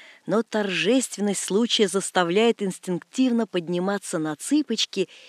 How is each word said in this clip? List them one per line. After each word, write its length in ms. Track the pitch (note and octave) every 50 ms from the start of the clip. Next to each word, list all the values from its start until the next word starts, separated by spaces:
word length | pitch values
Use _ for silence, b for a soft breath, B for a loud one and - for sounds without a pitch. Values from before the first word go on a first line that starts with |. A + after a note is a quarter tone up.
| B B B B B
но 160 | - F3+ A3 A3+
торжественность 1000 | - - G#3+ G#3 G3 F3+ D#3+ D#3 F#3+ B3 C4 - - - - G3+ G#3 F#3+ - -
случая 460 | - F#3 G#3 A#3+ A3+ - - G#3+ F#3
заставляет 760 | F3+ G3 F3+ - - F#3 F3+ E3+ F3 G#3 A3+ A#3 A3+ - G#3
инстинктивно 840 | F#3+ F3+ - - F#3 F3+ D#3+ - - - - C4 B3+ A#3+ A3+ A3+
подниматься 720 | - - F3+ E3 D#3 F3 F3 F3+ F#3+ G3+ G3+ - - - E3+
на 180 | D#3 D#3 D3+
цыпочки 720 | - - - C#4 D4+ D4 - A3+ - - - - - F#3 B B B B